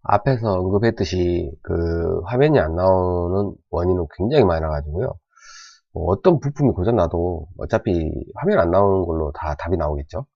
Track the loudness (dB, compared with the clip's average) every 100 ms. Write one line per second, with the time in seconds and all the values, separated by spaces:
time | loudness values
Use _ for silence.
0 | 2 0 2 -2 0 0 0 2 2 0
1 | -2 0 0 0 -4 -10 -6 -2 0 -2
2 | -2 -2 -2 2 4 4 2 0 2 2
3 | 2 0 0 0 -2 -6 _ -2 0 0
4 | -2 -4 0 4 4 2 -2 -4 -4 -6
5 | -6 -8 _ _ -20 -20 -20 _ _ -6
6 | -2 2 4 2 0 0 0 2 0 2
7 | 0 0 -2 -4 -10 -12 -2 -2 0 0
8 | -2 -6 -10 -4 0 2 4 4 4 2
9 | 0 -2 -4 -4 -6 -6 -4 -2 -2 -4
10 | -8 -10 -12